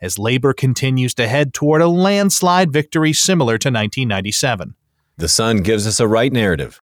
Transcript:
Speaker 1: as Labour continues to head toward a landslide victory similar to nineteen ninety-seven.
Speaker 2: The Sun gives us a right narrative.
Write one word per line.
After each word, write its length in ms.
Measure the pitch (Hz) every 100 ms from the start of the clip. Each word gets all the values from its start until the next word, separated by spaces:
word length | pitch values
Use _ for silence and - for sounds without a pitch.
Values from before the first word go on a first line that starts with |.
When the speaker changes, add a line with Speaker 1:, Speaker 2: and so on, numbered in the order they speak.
Speaker 1:
as 160 | 90 -
Labour 340 | 110 127 139
continues 600 | 131 131 123 135 131 127
to 120 | - 113
head 280 | 139 147
toward 260 | - 147 156
a 80 | 170
landslide 840 | 175 190 202 202 - 180 180 185
victory 440 | 143 151 165 156
similar 420 | 151 - 180 123 113
to 140 | 139
nineteen 360 | 117 104 - 123
ninety-seven. 680 | 98 98 - 139 104 95 - _ _ _ -
Speaker 2:
The 100 | 82
Sun 360 | - 113 110
gives 240 | 92 110 107
us 120 | -
a 80 | 113
right 260 | 110 131
narrative. 480 | 131 104 78 65 - _